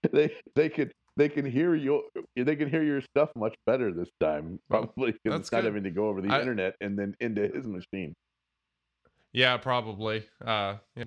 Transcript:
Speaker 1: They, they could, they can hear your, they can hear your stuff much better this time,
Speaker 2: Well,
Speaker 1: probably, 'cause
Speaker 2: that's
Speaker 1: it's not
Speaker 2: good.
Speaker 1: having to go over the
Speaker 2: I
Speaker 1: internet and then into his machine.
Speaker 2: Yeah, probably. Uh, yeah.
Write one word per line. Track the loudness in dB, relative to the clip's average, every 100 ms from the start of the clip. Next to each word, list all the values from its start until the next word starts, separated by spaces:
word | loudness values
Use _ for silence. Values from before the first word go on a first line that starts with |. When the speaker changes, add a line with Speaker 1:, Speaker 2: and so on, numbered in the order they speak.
| 2
Speaker 1:
They, | 2 2 -2 -4
they | 0 0
could, | 0 -4 -6 _ 2
they | 2
can | 2
hear | -2 2 2
your, | 2 2 0 -2 -12 -8 -2
they | 0 0
can | 0
hear | 0
your | 2 0
stuff | 0 2 2 0
much | -4 -2 0
better | 2 0
this | -2 -6 _
time, | 0 0 -6 -12 _
Speaker 2:
Well, | 0
Speaker 1:
probably, | 0 -2 -2
'cause | 0
Speaker 2:
that's | -2 -2
Speaker 1:
it's | -2
not | 0
Speaker 2:
good. | 0
Speaker 1:
having | -2
to | -4
go | 0 0
over | 0
the | 0
Speaker 2:
I | 0
Speaker 1:
internet | 0 0 -2 -2
and | -6 -4
then | -4 -4
into | -4 0 -2
his | -2 -6
machine. | -10 -8 -8 -8 -12 _ _ _ _ _ _ _ _ _ _ _
Speaker 2:
Yeah, | 4 4 4
probably. | 0 0 -2 -4 -2 -2 -6 _
Uh, | -2 -2 -2 -6 _
yeah. | -14